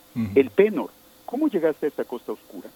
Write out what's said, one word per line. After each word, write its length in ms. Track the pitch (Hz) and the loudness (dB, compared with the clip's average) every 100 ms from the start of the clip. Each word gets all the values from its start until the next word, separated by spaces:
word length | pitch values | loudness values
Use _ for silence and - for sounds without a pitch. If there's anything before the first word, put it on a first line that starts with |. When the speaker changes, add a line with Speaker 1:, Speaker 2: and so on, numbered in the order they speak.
| - 123 | -10 -6
Speaker 1:
Ujú. 160 | 107 | 2
Speaker 2:
"El 160 | 101 127 | 2 4
Penor, 400 | - 208 208 - - _ _ - | 4 4 2 -6 -12 _ _ -8
¿cómo 200 | 262 311 | -2 0
llegaste 380 | 180 160 143 147 | 2 0 0 -4
a 40 | |
esta 160 | - 117 | -4 -8
costa 260 | 117 - | -8 -10
oscura? 380 | 107 - 95 - | -12 -12 -16 -16